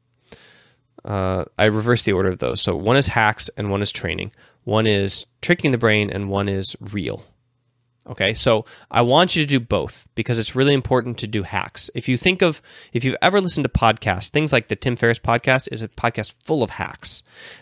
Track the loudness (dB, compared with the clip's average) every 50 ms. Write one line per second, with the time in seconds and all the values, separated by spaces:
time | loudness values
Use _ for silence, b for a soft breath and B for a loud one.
0 | _ _ _ b b b b b b b b b b b b b b _ _ -16
1 | -10 -6 -4 -2 -2 -2 -2 -2 -4 -6 _ 2 2 2 2 2 2 2 2 2
2 | 2 2 2 2 2 0 -2 -2 -2 -2 -2 0 0 -2 -2 0 0 2 2 2
3 | 2 0 2 2 2 2 2 0 -4 -6 -4 -4 -4 -2 -2 -2 -2 -4 -4 -4
4 | -6 -6 -6 -6 -8 -10 b b b b b b _ -2 0 2 2 2 2 2
5 | 2 0 0 -2 -2 -4 _ _ -2 0 0 2 2 0 0 2 2 2 4 2
6 | 2 0 -2 -4 -4 -2 -2 -2 0 0 -2 -2 -4 -4 -6 -8 -10 -8 -6 -4
7 | -4 -4 -6 -8 -10 _ _ _ _ _ _ _ _ _ _ _ _ _ _ _
8 | _ -14 -6 -2 0 0 0 2 2 2 2 2 B B B B B B 0 0
9 | 2 4 4 4 4 4 2 0 0 2 2 0 0 0 0 0 0 -2 -8 -14
10 | -20 _ _ -6 -4 -2 -2 -2 -2 -2 0 2 2 4 2 2 2 0 0 0
11 | 0 -2 -6 -8 -6 -6 -4 -6 -4 -4 -4 -6 -6 -6 -8 -10 -10 -8 -8 -6
12 | -4 -2 -2 2 2 2 4 4 2 2 2 -2 B B B B B B -6 -4
13 | -2 -2 0 2 2 2 4 2 2 0 0 -2 0 0 2 4 4 4 2 2
14 | 0 -2 -2 -2 -4 -2 0 0 0 2 2 0 0 -2 -6 -4 -2 -4 -2 2
15 | 2 0 0 0 0 0 0 0 2 2 0 0 0 -4 -8 -8 -8 -10 -6 -4
16 | -4 -4 -2 -4 -6 -8 -8 _ _ -2 0 0 0 -2 -2 -6 -8 -8 -8 -10
17 | -8 -8 -8 -8 B B B B B B B B